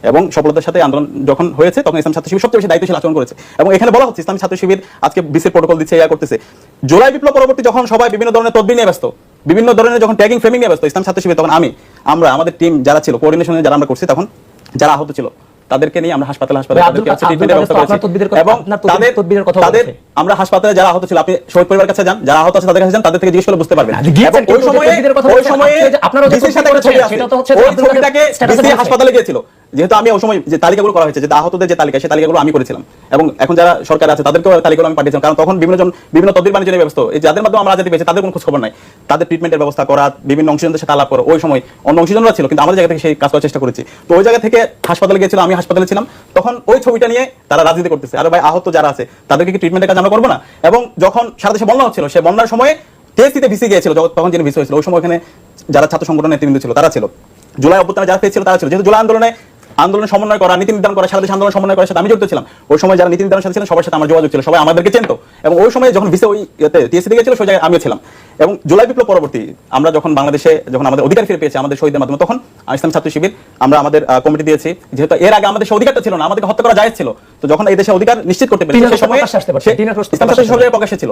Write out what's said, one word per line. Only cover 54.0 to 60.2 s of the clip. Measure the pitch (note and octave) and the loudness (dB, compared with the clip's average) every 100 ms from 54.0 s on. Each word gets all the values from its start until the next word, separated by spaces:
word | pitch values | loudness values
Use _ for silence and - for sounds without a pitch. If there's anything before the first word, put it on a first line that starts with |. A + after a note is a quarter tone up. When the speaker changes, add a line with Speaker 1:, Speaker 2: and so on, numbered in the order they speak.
| E3 - | 0 0
Speaker 1:
তখন | F3 | -2
যিনি | F3 | 0
ভিসি | D3 C#3+ | -2 -2
হয়েছিল, | C#3 D3 | -2 -2
ওই | |
সময় | D3+ F#3 | 0 -2
ওখানে | E3+ E3+ - _ _ - - | -2 -4 -6 _ _ -20 -2
যারা | D3 C3 | 0 2
ছাত্র | D#3+ D#3+ | -2 -2
সংগঠনের | D#3 D#3 | -2 -2
নেতৃবৃন্দ | D3 D3 C3+ | -2 0 -2
ছিল, | B2+ | 0
তারা | A#2 D#3 | 0 2
ছিল। | C3 G#2+ - _ - - - | 0 -6 -10 _ -20 -20 -2
জুলাই | C#3 F#3+ | 2 2
অভ্যুত্থানে | F3+ F#3+ F#3 | 2 0 -2
যারা | F#3+ | 0
পেয়েছিল, | G3+ G#3 | 0 -2
তারা | F#3+ F#3 | 0 0
ছিল। | C3+ | 0
যেহেতু | F3+ | 0
জুলাই | G3 G#3+ | 2 2
আন্দোলনে, | A3 A3 A3+ A3+ - _ - - | 2 0 0 -4 -20 _ -10 -2
আন্দোলন | E3+ G3+ G#3+ | 0 0 -2
সমন্বয় | G3+ | -2